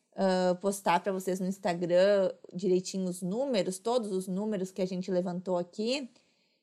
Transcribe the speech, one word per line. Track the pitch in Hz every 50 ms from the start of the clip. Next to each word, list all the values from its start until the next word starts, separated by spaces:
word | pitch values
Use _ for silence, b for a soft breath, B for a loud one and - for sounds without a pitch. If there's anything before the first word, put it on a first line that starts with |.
| _ _ - -
ah, | 190 190 185 185 180 180 180
postar | 180 - 196 196 - - 180 170 175
pra | - 202
vocês | 190 190 185 190 180 190
no | 185
Instagram | 185 196 - - 190 170 175 180 165 175 180 190 202 208 196 185 180 - - - -
direitinho | - 180 196 185 185 185 185 - - 190 185
os | 180 175 -
números, | 190 175 202 240 277 285 240 190 180 185 185
todos | - - 226 247 254 214 190
os | 185 190 185
números | 196 180 190 214 220 214 180 185 185
que | - 208
a | 185
gente | 185 190 180 185 202
levantou | 185 180 180 185 175 180 180 190 180 175
aqui, | 175 175 - - 214 233 262 294 262 - _ _ _ _ _ _ _ _ _ _